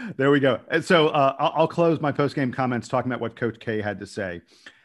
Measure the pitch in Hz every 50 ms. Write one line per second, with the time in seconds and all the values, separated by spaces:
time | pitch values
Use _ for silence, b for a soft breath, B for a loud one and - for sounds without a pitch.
0 | 247 214 B - 135 139 143 143 135 135 117 - - - - 170 - - 190 165
1 | 151 151 - 151 135 135 - - 147 - - 147 160 160 - 170 170 165 160 -
2 | 151 143 131 - 143 135 - 151 135 123 117 - 131 127 127 117 113 - - 127
3 | 117 127 123 113 117 117 113 - 127 113 107 - - 123 110 107 101 104 101 95
4 | 101 95 - 110 101 92 87 87 - B B B B B B B B